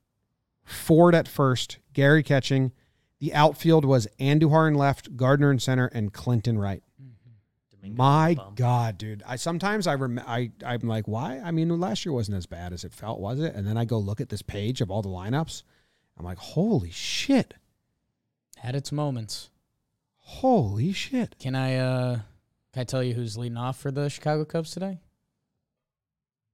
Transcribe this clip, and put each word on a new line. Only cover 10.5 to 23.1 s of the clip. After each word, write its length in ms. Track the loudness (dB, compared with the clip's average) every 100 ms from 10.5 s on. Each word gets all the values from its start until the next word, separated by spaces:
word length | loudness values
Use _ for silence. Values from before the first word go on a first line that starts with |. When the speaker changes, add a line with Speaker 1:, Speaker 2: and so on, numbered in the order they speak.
| -6
Speaker 1:
I'm 180 | -8 -4
like, 260 | -2 -4 -2
"Why?" 320 | -4 -6 -8
I 80 | -4
mean, 200 | -2 0 0
last 240 | -2 -4
year 80 | -4
wasn't 240 | -4 -2 -4
as 80 |
bad 300 | -8 -10 -10
as 100 | -10
it 80 | -14
felt, 280 | -12 -10 -8
was 200 | -6 -4
it? 140 | -4
And 120 | -4 -4
then 120 | -2
I 80 | -2
go 100 | -2
look 220 | -2 -4
at 80 | -6
this 140 | -8
page 400 | -8 -6 -4 -4
of 80 | -4
all 100 | -4
the 80 | -4
lineups. 540 | -6 -4 -4 -4 -8 -18 _ _ _ _ -14
I'm 80 | -12
like, 100 | -12
"Holy 540 | -8 -2 0 0 -2
shit." 640 | -8 -8 -4 2 2 2 -6 _ _ _ _ _ _ _ _ _ _
Speaker 2:
Had 160 | -8 -6
its 140 | -4
moments. 580 | -4 -4 -4 -8 -12 -14 _ _ _ _ _ _ _
Speaker 1:
Holy 760 | _ -2 2 4 2 0 -2
shit. 420 | -2 -4 -4 -4 -6
Speaker 2:
Can 160 | -6
I, 220 | -2 0 0
uh, 380 | 0 0 0 -2 -6 _ _ _ _
can 80 | -10
I 40 |
tell 180 | -6 -2
you 100 | -2